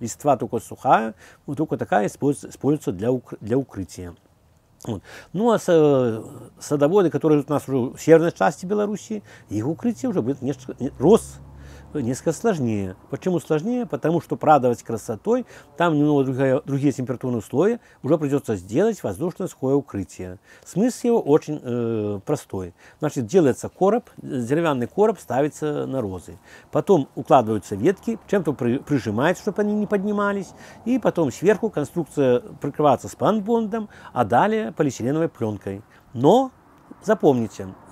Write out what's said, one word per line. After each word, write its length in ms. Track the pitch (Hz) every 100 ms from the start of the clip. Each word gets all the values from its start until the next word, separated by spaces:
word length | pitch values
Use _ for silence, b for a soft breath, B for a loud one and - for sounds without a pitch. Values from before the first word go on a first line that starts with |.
Листва 340 | 113 - 143 127
только 240 | 113 117
сухая, 560 | - 107 127 180 226 - B B -
вот 100 | 143
только 220 | 156 120
такая 300 | - 196 190
используется, 420 | - 139 139 -
используется 420 | - 127 151 -
для 220 | 90 113
укр-, 240 | 127 - -
для 180 | 101 127
укрытия. 560 | 131 98 87 - 90 85 _ _ _ _ _ _ -
Вот. 160 | 101 B B B
Ну, 180 | 175 240
а 60 | 208
са-, 680 | - 165 151 135 123 110 - - - -
садоводы, 500 | - 147 143 202 165
которые 300 | 143 160 147
живут 100 | 131
у 40 |
нас 140 | 143 -
уже 100 | 135
в 220 | 123 -
северной 320 | - 160 165
части 340 | - 190 - 185
Беларуси, 580 | 208 208 208 - 214 B B -
их 180 | 104 123
укрытие 420 | 165 240 220 254
уже 120 | 185
будет 200 | 117 139
несколько, 340 | 127 143 - -
не-, 100 | 120 -
роз 400 | 143 220 - - - B B B -
несколько 400 | 151 117 127 170
сложнее. 640 | 156 233 170 120 104 95 92 -
Почему 300 | 139 185 170
сложнее? 460 | - 156 202 247 220
Потому 360 | 143 151 170
что 140 | - 143
прадавать 480 | 139 147 123 120
красотой, 640 | - 113 - 107 202 254 233 B B -
там 200 | 170 147
немного 280 | 147 143 131
другая, 360 | 127 135 127 -
другие 260 | 135 143
температурные 480 | 127 127 120 131 120
условия, 400 | - 123 196 240 b b
уже 140 | 127 160
придётся 380 | 147 139 - 101
сделать 460 | 92 123 220 202
воздушное 440 | 110 92 170 - 175
сухое 280 | - 131 143
укрытие. 640 | 135 101 92 - 90 92 B B -
Смысл 420 | 170 247 - 240
его 140 | 233
очень, 380 | 139 151 - 151
э, 560 | 123 120 117 113 104 101 -
простой. 480 | 147 - 98 87 - b b
Значит, 260 | 151 147 107
делается 440 | 190 143 110 -
короб, 400 | - 190 220 - -
деревянный 680 | 139 139 117 151 170 131 120
короб 320 | - 220 202
ставится 680 | - 123 147 - 151 147 131
на 160 | 131
розы. 360 | 104 90 - 85 B B B
Потом 360 | 151 - 175 131 -
укладываются 600 | - 143 110 107 - 98
ветки, 440 | 147 196 - 220 -
чем-то 260 | 196 156
при-, 240 | 127 120 135
прижимается, 640 | - 143 110 104 156 185
чтобы 180 | 208 185
они 120 | 208
не 140 | 208 208
поднимались. 600 | 202 208 202 202 202 175 - B B 226
И 140 | 254
потом 320 | 190 170 143
сверху 380 | - 175 214 220
конструкция 720 | 151 139 175 151 - 131 123 - -
прикрывается 460 | 147 - 147 117 101
спанбондом, 840 | - 143 220 196 233 220 226 208 B B
а 120 | 123 110
далее 460 | 151 196 220 220
полиэтиленовой 580 | 170 147 - 117 156 165
плёнкой. 520 | - 110 104 98 98 - b _
Но 380 | 113 143 240 262 - _ - - -
запомните, 640 | 190 214 165 123 110 - 95 95 -